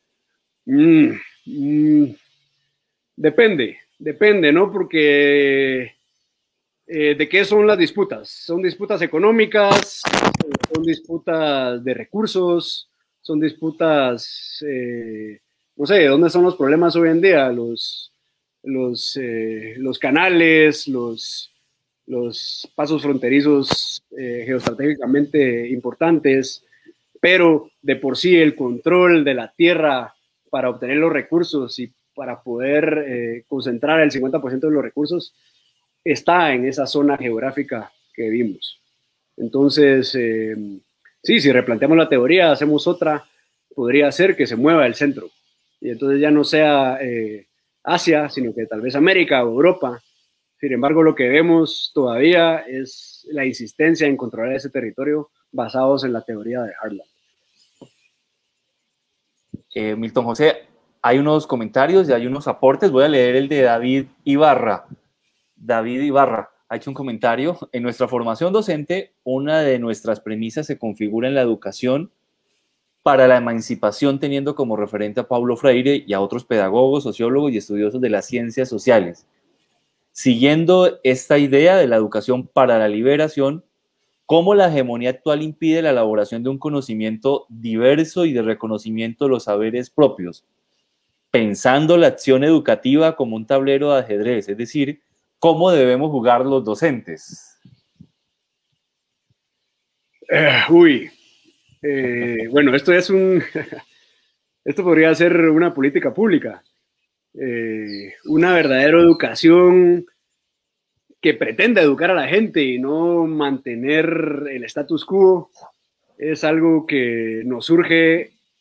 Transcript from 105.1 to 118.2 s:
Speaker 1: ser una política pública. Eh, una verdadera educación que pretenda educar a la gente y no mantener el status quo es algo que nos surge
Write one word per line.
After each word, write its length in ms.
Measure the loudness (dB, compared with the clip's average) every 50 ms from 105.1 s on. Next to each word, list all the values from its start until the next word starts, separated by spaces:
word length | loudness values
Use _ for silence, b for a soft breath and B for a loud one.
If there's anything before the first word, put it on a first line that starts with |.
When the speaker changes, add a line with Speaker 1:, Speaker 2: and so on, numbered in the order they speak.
| 4
Speaker 1:
ser 360 | 4 4 4 4 4 4 4
una 240 | 4 2 2 0 0
política 400 | 0 -2 0 0 -2 -4 -2 -2
pública. 500 | 0 0 2 2 0 -2 -4 -12 -14 _ _ _ _ _ _ _ _ _ _ _ _ _ _ _
Eh, 800 | -10 -8 -8 -6 -6 -6 -6 -8 -8 -10 -12 -12 -14 -16 -18 -20 -16 _
una 280 | -2 0 2 2 4 4
verdadera 460 | 2 2 2 2 4 4 6 6 8
educación 1080 | 8 6 6 4 0 -4 -4 2 6 6 8 8 8 6 6 6 6 4 2 2 -2 -10 _ _ _ _ _ _ _ _ _ _ _ _ _ _ _ _ _ _ _ _ _ _
que 140 | 0 0 2
pretenda 480 | 2 -4 -4 0 0 2 4 4 6
educar 300 | 4 4 4 2 2 0
a 40 | 2
la 120 | 0 0
gente 340 | 2 2 0 0 2 0 0
y 180 | 0 0 0 -2
no 460 | -2 -2 -2 -2 0 0 0 0 0
mantener 1200 | -2 -2 -2 -2 -2 -2 -4 -6 -10 -8 -6 -2 0 0 0 0 0 -2 -4 -4 -4 -6 -6 -8 -10
el 140 | -10 -12 -12
status 400 | -10 -10 -10 -6 -4 -6 -6 -4
quo 460 | -2 2 4 6 6 4 2 -2 -10 B B B B B _ _ _ _ _ _ _ _
es 260 | -10 -6 -6 -4 -2 0
algo 420 | 0 2 2 4 2 2 2 0
que 560 | -2 -2 -2 -2 -2 -4 -4 -6 -6 -6 -8 -6
nos 200 | -8 -8 -8 0
surge 640 | 2 2 2 2 2 2 4 4 4 2 0